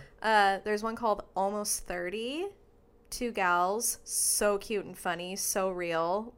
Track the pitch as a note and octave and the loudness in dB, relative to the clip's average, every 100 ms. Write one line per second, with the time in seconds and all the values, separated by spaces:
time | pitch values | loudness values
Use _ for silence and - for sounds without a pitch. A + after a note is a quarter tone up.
0 | - - A3 G#3+ G3 F#3+ G#3 G#3 A3+ A3+ | -6 -4 2 4 4 2 0 -2 -2 -2
1 | A#3 G#3 - F#3+ G3 G#3 G#3 - - F3+ | 0 0 -2 -2 0 0 -2 -4 -4 -6
2 | F3 G#3 A#3+ D4 G4+ - - - _ - | -4 -4 -6 -4 -6 -10 -20 -20 _ -20
3 | - - A#3+ A3 F#3 F3 F3+ A3 A#3+ - | -12 -6 -2 2 4 4 4 2 -2 -4
4 | - - - - G#3 G3+ G3+ G#3 F3 F#3 | -4 0 2 4 4 2 0 -4 -4 -6
5 | - E3+ F3+ G3 - G#3 F#3+ F3+ E3+ E3 | -4 -4 -4 -4 -2 0 0 0 0 0
6 | E3+ G3+ A#3 | 2 0 -2